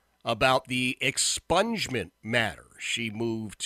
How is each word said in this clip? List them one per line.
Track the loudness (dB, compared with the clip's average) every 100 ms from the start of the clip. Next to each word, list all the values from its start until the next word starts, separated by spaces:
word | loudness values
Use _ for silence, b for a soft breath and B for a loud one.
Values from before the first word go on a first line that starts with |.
| _ _ -4
about | 2 4 4 2
the | 0 0 0
expungement | -2 2 0 0 2 2 2 0 -2 -2 -4 _
matter. | -2 0 0 -4 -18 -12
She | -6 -4 -4
moved | -4 -4 -4 -6 -8